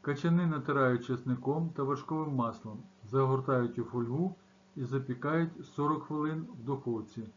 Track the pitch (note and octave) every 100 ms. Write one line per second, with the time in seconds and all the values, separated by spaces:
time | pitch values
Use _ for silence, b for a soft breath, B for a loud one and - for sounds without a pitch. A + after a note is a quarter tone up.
0 | - C#3 E3+ E3+ F3 D3+ B2+ C#3+ C3 B2
1 | B2 B2+ B2+ B2 C3 D3 E3 E3 C#3 C3+
2 | - D#3+ D#3 C3+ A#2 G#2 A2 G#2+ - -
3 | G#2 C3 C3 C3 C3 C3 A#2+ A#2+ A2+ B2
4 | A#2 C3 F#3 F#3 B B - - B2 C3+
5 | B2+ A#2+ C#3+ D#3+ E3 - - - D3 D3+
6 | - D3+ D3+ D#3 - - A#2+ C3+ C3 A2+
7 | G#2 - G#2